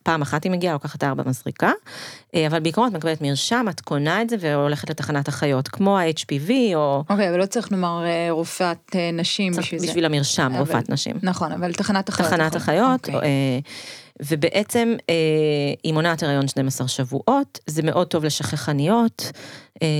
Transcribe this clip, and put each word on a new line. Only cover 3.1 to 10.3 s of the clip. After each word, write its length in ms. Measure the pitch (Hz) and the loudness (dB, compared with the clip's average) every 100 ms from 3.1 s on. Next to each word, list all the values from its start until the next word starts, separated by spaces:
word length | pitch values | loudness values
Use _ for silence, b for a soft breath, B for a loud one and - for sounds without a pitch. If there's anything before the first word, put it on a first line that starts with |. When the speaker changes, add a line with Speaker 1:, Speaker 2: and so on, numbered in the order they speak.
| 160 | 0
Speaker 1:
מרשם, 460 | 143 139 - 233 226 | 0 -2 0 0 0
את 100 | 151 | -4
קונה 420 | - 147 147 185 | -4 0 2 2
את 80 | 226 | 0
זה 60 | 226 | -2
והולכת 500 | 170 147 143 147 - | 0 2 2 0 -4
לתחנת 380 | 156 156 147 139 | -6 -2 -2 -2
אחיות, 400 | 143 147 131 131 | -2 0 0 -2
כמו 300 | - 196 196 | 0 2 4
ה-H 220 | 165 156 | 2 -2
P 280 | - 143 156 | -4 -4 0
V 40 | 262 233 | 2 4
או 300 | 165 147 139 151 | 2 2 0 0
Speaker 2:
אוקיי, 200 | 202 196 | 2 2
אבל 80 | 175 | 2
לא 80 | 196 | 2
צריך, 260 | 233 - | 0 -2
נאמר, 320 | 196 175 170 | -2 0 -2
אה, 220 | 170 170 170 | 0 0 0
רופאת, 480 | 160 165 - 180 170 - | 0 -2 0 -2 -2 -4
אה, 160 | 190 170 | -2 0
נשים 400 | 170 175 - 196 | 0 -2 0 0
Speaker 1:
צריך 120 | 170 | 0
Speaker 2:
בשביל 160 | 160 165 | -4 -4
זה. 60 | 170 | -2
Speaker 1:
בשביל 180 | 160 | -2
המרשם, 380 | 165 151 139 | 0 0 0